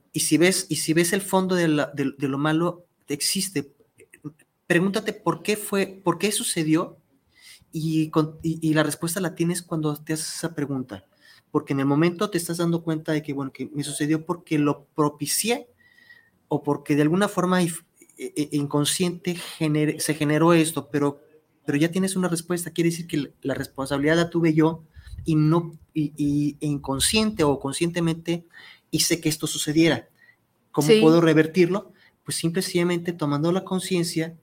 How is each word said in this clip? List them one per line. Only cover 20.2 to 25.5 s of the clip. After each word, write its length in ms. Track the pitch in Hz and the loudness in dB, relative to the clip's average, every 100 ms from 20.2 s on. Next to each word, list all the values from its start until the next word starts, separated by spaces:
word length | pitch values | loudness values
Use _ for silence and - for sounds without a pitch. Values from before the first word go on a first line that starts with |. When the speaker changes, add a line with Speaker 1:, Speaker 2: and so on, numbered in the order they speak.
| 147 151 165 | 0 4 6
Speaker 1:
esto, 340 | 170 160 147 - | 6 4 -2 -4
pero, 300 | 147 143 139 - - _ _ - | 0 0 -2 -12 -20 _ _ -2
pero 100 | 143 | 0
ya 120 | 170 | 0
tienes 260 | 175 190 190 | 0 -2 -2
una 120 | 180 | -2
respuesta. 420 | 165 - 175 170 | -2 -4 -6 -4
Quiere 200 | - 170 | -2 0
decir 160 | 165 170 | -2 -4
que 260 | 151 135 _ | -4 -6 _
la 120 | 139 | -6
responsabilidad 600 | 127 135 - 135 139 147 165 | -6 -6 -8 -4 0 2 2
la 140 | 170 | 2
tuve 240 | 170 165 | 0 2
yo, 280 | 156 156 165 - - - - - | 4 2 2 -12 -20 -18 -8 0
y 100 | 156 | 2
no, 420 | 151 | 4